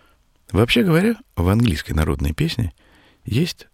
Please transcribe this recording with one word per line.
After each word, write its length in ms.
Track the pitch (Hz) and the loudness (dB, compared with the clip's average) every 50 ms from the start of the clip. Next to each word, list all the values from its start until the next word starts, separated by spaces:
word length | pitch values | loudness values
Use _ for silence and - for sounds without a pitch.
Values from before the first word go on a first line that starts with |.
| _ _ _ _ _ _ _ _ _ - - | _ _ _ _ _ _ _ _ _ -4 0
Вообще 320 | 95 110 - - 247 226 | 0 0 2 2 2 2
говоря, 320 | 180 156 165 190 233 226 - - _ _ | 2 2 2 2 0 -2 -4 -10 _ _
в 140 | - 85 90 | -2 0 2
английской 440 | 101 113 120 113 78 73 - - 65 | 2 2 2 2 0 -2 -4 -4 -2
народной 400 | 78 78 82 71 - 71 73 78 | -2 0 0 -2 -2 -2 -4 -2
песне 400 | - 151 165 - - 104 85 - _ _ _ _ _ _ _ _ _ - | -2 -2 -2 -2 -4 -6 -6 -6 _ _ _ _ _ _ _ _ _ -10
есть 420 | - 101 131 175 165 - - - _ | -4 -2 -2 -2 -2 -6 -10 -18 _